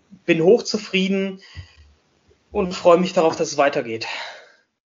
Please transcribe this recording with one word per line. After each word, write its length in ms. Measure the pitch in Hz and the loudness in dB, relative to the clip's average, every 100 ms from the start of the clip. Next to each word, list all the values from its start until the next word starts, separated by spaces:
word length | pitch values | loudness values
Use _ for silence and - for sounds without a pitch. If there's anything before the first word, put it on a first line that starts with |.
| _ - | _ -10
bin 180 | - 165 | -2 2
hochzufrieden 1000 | 165 226 - 208 - 190 190 196 196 190 - - - _ - _ _ _ _ _ _ | 4 4 2 -8 -4 -2 0 -2 -4 -8 -16 -20 -20 _ -20 _ _ _ _ _ _
und 200 | 202 185 | -4 -4
freue 260 | - 180 170 | 0 4 4
mich 140 | 185 | 4
darauf, 240 | - 160 160 | 0 0 0
dass 160 | 160 | -4
es 60 | 143 | 0
weitergeht. 480 | 143 147 117 113 - - - - - _ _ _ _ | 0 0 -4 -8 -10 -12 -14 -18 -20 _ _ _ _